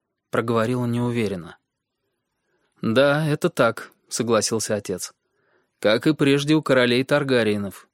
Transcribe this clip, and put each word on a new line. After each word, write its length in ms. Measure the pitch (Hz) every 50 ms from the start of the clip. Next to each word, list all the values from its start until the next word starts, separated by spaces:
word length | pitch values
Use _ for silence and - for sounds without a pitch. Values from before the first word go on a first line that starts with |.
| _ _ _ _ _ _
проговорил 500 | - - 113 117 117 113 110 117 127 123
он 100 | 123 120
неуверенно. 680 | 117 120 120 123 117 120 110 98 98 90 80 80 - _ _ _ _ _ _ _ _ _ _ _ _ _ _ _ _ _ _ _ _ _ _ _ _ _
"Да, 440 | - 113 110 127 139 143 143 151 160
это 220 | 151 147 - - -
так", 440 | - - 127 113 107 - - - _ _ _ -
согласился 680 | - - 120 113 117 107 101 - 117 110 - - 110
отец. 400 | 101 - - 92 90 - - - _ _ _ _ _ _ _ _ _ _ _ _ -
"Как 300 | - 104 110 123 - 160
и 60 | 151
прежде 400 | - 151 139 139 143 143 147 156
у 80 | 156
королей 420 | 147 - 135 127 123 120 120 127 131
Таргариенов. 840 | - 147 147 143 135 127 120 110 107 104 104 101 98 - - - _